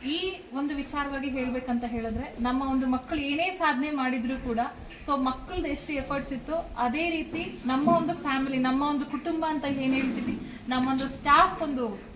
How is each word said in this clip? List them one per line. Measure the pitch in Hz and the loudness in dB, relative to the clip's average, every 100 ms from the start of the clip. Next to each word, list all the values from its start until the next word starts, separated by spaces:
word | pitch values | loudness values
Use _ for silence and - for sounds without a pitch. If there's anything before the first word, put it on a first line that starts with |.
| 254 | -2
ಈ | 320 370 381 - | -2 -2 -4 -6
ಒಂದು | 247 285 | -2 -2
ವಿಚಾರವಾಗಿ | 285 269 294 277 277 277 | -2 -4 -2 -2 -2 -2
ಹೇಳ್ಬೇಕಂತ | 262 254 254 254 240 240 | -2 0 -2 0 0 0
ಹೇಳಿದ್ರೆ, | 233 226 220 277 - | -2 -2 -4 -6 -2
ನಮ್ಮ | 240 262 | 0 2
ಒಂದು | 269 262 254 | 2 2 2
ಮಕ್ಕಳು | 254 - 320 | 0 0 -2
ಏನೇ | 285 285 359 | 0 0 0
ಸಾಧನೆ | 370 320 254 302 | 2 2 2 0
ಮಾಡಿದ್ರು | 294 254 254 240 262 | 0 0 0 -2 -2
ಕೂಡ, | 262 226 247 - - - - | -2 0 -2 -4 -14 -12 -2
so | 254 | 2
ಮಕ್ಕಳದ್ದು | 262 247 - 359 311 | 2 -2 -4 -2 -2
ಎಷ್ಟು | 285 - | -2 -4
ಎಫರ್ಟ್ಸ್ | 285 269 277 269 | -4 -2 -2 -2
ಇತ್ತೋ | 262 240 330 330 - | -6 -2 -4 -4 0
ಅದೇ | 240 277 339 | 0 2 0
ರೀತಿ | 330 - 330 349 - 240 | 0 -2 -4 -6 -4 0
ನಮ್ಮ | 262 302 | 4 6
ಒಂದು | 339 330 | 6 4
ಫ್ಯಾಮಿಲಿ, | - 285 269 269 262 | 0 0 0 0 2
ನಮ್ಮ | 254 262 | 2 2
ಒಂದು | 294 294 294 | 2 0 -2
ಕುಟುಂಬ | 285 339 320 320 | -4 -2 0 0
ಅಂತ | 311 | 0
ಏನ್ | 277 269 262 | 0 0 2
ಹೇಳ್ತೀವಿ, | 262 262 - - - - - - | 2 2 0 -2 -4 -6 -10 -2
ನಮ್ಮ | 254 262 | 0 2
ಒಂದು | 262 269 | 0 -2
ಸ್ಟಾಫ್ | - 285 285 370 - | -2 6 8 8 4
ಒಂದು | 311 262 233 196 - | -2 -2 -2 -4 -12